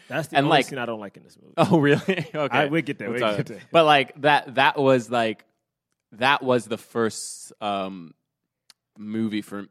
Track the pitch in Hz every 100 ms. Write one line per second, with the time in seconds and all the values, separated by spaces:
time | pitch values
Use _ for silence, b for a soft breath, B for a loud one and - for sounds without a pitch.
0 | - 131 131 139 143 156 127 139 120 110
1 | 101 - 67 _ - - 156 170 143 143
2 | - 180 156 151 139 123 147 160 - 123
3 | 104 117 113 104 110 104 - 170 156 147
4 | 131 - 143 143 147 123 143 147 135 131
5 | 107 120 113 104 _ _ _ _ _ _
6 | _ 107 127 143 131 123 104 110 - 117
7 | 113 - - - - - 104 101 95 95
8 | 82 - _ _ _ _ _ _ _ -
9 | 107 110 113 104 98 101 98